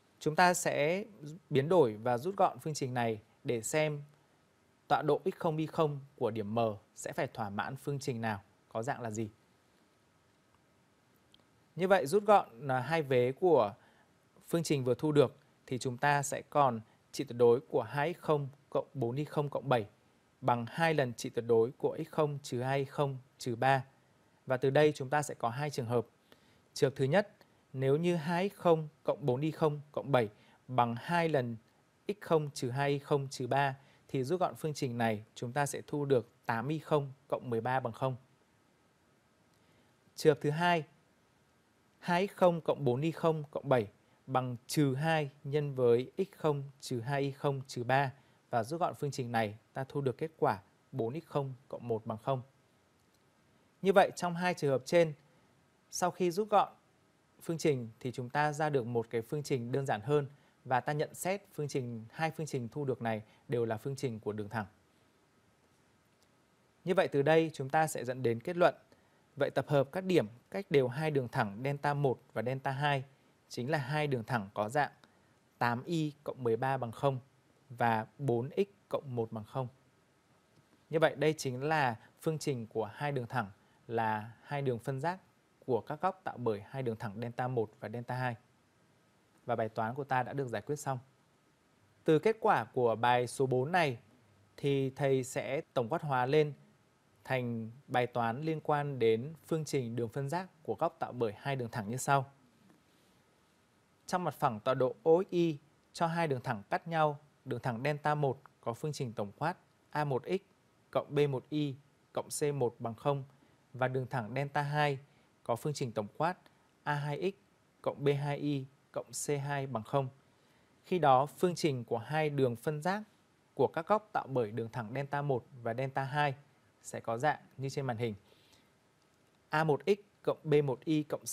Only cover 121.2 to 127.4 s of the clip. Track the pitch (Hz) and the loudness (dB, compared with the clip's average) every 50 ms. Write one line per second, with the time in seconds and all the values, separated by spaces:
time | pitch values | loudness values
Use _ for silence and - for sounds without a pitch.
121.2 | 139 147 - - - 185 175 - - 160 135 123 117 - 117 113 110 - 151 156 | 6 2 -2 0 0 0 0 2 0 0 0 0 -4 -4 -4 -4 -4 -2 -2 0
122.2 | 156 151 147 139 135 123 120 110 - 160 156 151 147 180 190 214 214 - _ _ | 0 0 2 2 2 2 0 -2 -4 -4 -4 -2 -2 -2 -2 -4 -6 -12 _ _
123.2 | _ _ _ _ _ _ _ - 135 110 - 156 170 - 208 214 214 - - - | _ _ _ _ _ _ _ 2 2 2 2 0 0 2 0 0 0 -2 -6 -6
124.2 | - 120 135 131 117 104 107 123 113 113 - 131 113 104 123 139 143 135 - 143 | -4 -2 -2 -2 -2 -2 -2 -6 -6 -6 -6 -8 -8 -6 -6 -6 -6 -4 -4 -4
125.2 | 143 147 135 117 - - - 127 117 117 113 120 135 135 135 139 135 131 131 147 | 0 0 0 -2 -2 -8 -16 -8 -6 -6 -4 -2 -4 -4 -4 -4 -6 -4 0 0
126.2 | 147 143 131 - - _ _ _ _ _ _ _ - - - - - - 117 117 | 0 0 0 -4 -12 _ _ _ _ _ _ _ -18 -12 -12 -10 -6 -4 -4 0
127.2 | 131 151 139 - | 0 0 0 0